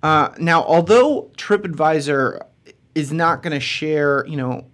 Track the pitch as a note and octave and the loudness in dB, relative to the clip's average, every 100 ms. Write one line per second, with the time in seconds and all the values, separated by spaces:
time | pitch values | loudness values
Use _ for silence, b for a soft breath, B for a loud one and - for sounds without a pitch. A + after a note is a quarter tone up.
0 | D#3 D#3 C3 - E3 E3 - E3 E3+ A3+ | 2 2 2 -2 0 2 4 2 4 4
1 | C4+ C#4 - - - G#3 G3 D#3+ D#3 D#3 | 4 0 -6 -16 -2 -2 -2 -2 0 0
2 | C#3+ C#3+ C3 - - _ - - _ D#3 | 0 0 0 -4 -16 _ -20 -20 _ -6
3 | C#3+ D#3+ E3 E3 F3 D3 B2+ - D#3 D3+ | -4 0 0 0 -4 -6 -6 -6 -2 0
4 | C#3+ C#3 C#3+ D3+ B2+ B2 - | 2 0 -2 -6 -6 -6 -12